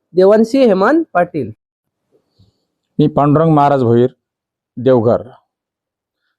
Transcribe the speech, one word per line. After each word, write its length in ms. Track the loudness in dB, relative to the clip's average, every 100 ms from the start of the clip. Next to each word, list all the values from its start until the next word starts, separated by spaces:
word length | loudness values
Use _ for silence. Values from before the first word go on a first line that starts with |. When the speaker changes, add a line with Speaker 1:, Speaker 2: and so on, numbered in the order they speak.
| _
Speaker 1:
देवांशी 520 | 0 2 2 0 0
हेमंत 400 | 0 0 0 -2 -2
पाटील. 380 | -4 -4 -6 -10 -14 _ _ _ _ _ _ _ _ _ _ _ _ _ -4
Speaker 2:
मी 80 | -2
पांडुरंग 440 | 0 0 0 0
महाराज 320 | 2 0 0
भोईर, 280 | 0 0 0 _ _ _ _ _ _ -6
देवघर. 460 | 0 0 0 -2 -6 -20 _ _ _ _ _ _ _ _ _